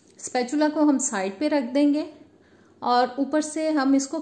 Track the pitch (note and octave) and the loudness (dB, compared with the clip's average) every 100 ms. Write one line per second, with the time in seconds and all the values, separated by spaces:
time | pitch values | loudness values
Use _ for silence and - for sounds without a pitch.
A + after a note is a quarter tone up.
0 | _ - - B3+ B3 D4 D4+ D#4 D4+ C4+ | _ -16 -6 -4 -2 0 0 2 4 4
1 | - G3+ F#3+ G3 D4+ D4+ A#3+ C4 D4 C#4+ | 0 -4 -4 -2 0 0 0 2 2 2
2 | D#4+ - - _ _ _ _ - - B3 | -2 -10 -20 _ _ _ _ -8 0 2
3 | B3+ B3+ C4+ D4+ D4+ D#4+ D#4 D#4 C4+ C4+ | 2 0 -2 -2 -2 -4 -2 0 2 2
4 | C4+ E4 | 0 -8